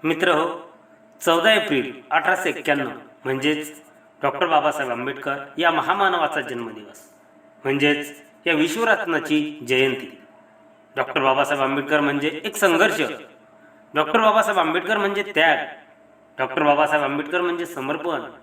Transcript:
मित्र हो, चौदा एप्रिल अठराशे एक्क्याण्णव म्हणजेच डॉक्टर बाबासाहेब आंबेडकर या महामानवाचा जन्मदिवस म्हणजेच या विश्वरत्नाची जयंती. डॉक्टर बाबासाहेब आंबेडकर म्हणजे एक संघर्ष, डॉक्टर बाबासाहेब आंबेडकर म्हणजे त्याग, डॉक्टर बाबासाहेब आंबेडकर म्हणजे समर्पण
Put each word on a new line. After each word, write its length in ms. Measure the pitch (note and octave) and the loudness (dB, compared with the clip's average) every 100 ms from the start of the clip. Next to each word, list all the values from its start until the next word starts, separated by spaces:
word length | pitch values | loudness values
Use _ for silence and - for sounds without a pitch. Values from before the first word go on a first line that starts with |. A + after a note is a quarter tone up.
मित्र 280 | D#3 D#3+ F3+ | -2 0 2
हो, 420 | D#3 E3+ - - - _ - - - | 2 0 -4 -14 -20 _ -20 -20 -4
चौदा 320 | - E3 G#3 | 2 4 4
एप्रिल 480 | G#3+ - C#3+ B2+ B2+ - | 2 2 0 0 -8 -2
अठराशे 380 | D#3 - F#3 E3+ | 0 2 0 -2
एक्क्याण्णव 400 | D#3+ D3+ C#3+ C3 - - - C3 | -4 0 0 -2 -8 -16 -12 -4
म्हणजेच 560 | C3 C#3+ D3+ D3+ - - - - _ | -2 0 -2 -4 -14 -20 -20 -20 _
डॉक्टर 260 | C#3+ C3+ E3+ | -4 0 2
बाबासाहेब 440 | D#3 D3+ D3 C3+ | 2 2 -2 -4
आंबेडकर 440 | A#2+ B2+ C#3 C#3+ C#3 - D3 | -4 -6 -6 -6 -6 -8 0
या 140 | E3+ | 0
महामानवाचा 720 | D#3+ D3 F#3+ G3 F3+ D3+ D3+ | 2 0 0 2 2 -2 -2
जन्मदिवस 640 | C#3+ A#2+ A2+ G#2+ G#2 - - _ _ _ - _ | -6 -8 -8 -12 -18 -20 -20 _ _ _ -20 _
म्हणजेच 580 | C3+ C#3 D3 D3 C#3+ - - - E3+ | -2 2 2 2 -4 -14 -20 -8 -2
या 60 | |
विश्वरत्नाची 1040 | D#3+ D#3+ E3 A3+ G#3+ F#3+ D#3+ D#3 D3+ D3+ D3+ A#2+ | 0 0 0 2 0 0 -2 0 0 0 -8 -2
जयंती. 540 | B2+ C3 C3 B2 - - - _ _ - _ _ - | 2 2 0 -8 -18 -20 -20 _ _ -20 _ _ -6
डॉक्टर 280 | C3 C#3 | -4 0
बाबासाहेब 400 | C3+ C3 C#3 C#3+ | 2 2 2 0
आंबेडकर 360 | C3+ C#3 C#3 D3+ | 0 -2 0 0
म्हणजे 420 | C#3+ C#3+ D3 D3+ | 2 0 -2 -4
एक 120 | G#3+ - | -8 0
संघर्ष, 460 | G3 E3 G#3+ - C3 A#2+ - - - - - - - | 2 4 2 2 -4 -6 -16 -20 -20 -20 -20 -20 -6
डॉक्टर 260 | D3 D3+ D#3+ | -2 2 4
बाबासाहेब 400 | A3 G#3+ G#3 F#3+ | 4 4 2 2
आंबेडकर 380 | D#3+ E3+ F3+ G#3+ | 0 0 0 0
म्हणजे 260 | G3 G3+ G3+ D3+ | 0 -2 -2 2
त्याग, 220 | E3 D3+ D#3 C#3+ - _ _ _ _ - | 2 2 -2 -14 -20 _ _ _ _ -6
डॉक्टर 260 | C3 C3 | -4 0
बाबासाहेब 400 | D3 C#3+ D3+ D3+ | 2 4 4 2
आंबेडकर 380 | C#3 C#3+ D3 F3 | 0 -4 -4 -2
म्हणजे 240 | F3 E3+ E3+ | -2 -4 -8
समर्पण 560 | D#3 C3+ D#3 E3+ D3 C3 - | -8 -6 -4 -4 -6 -8 -18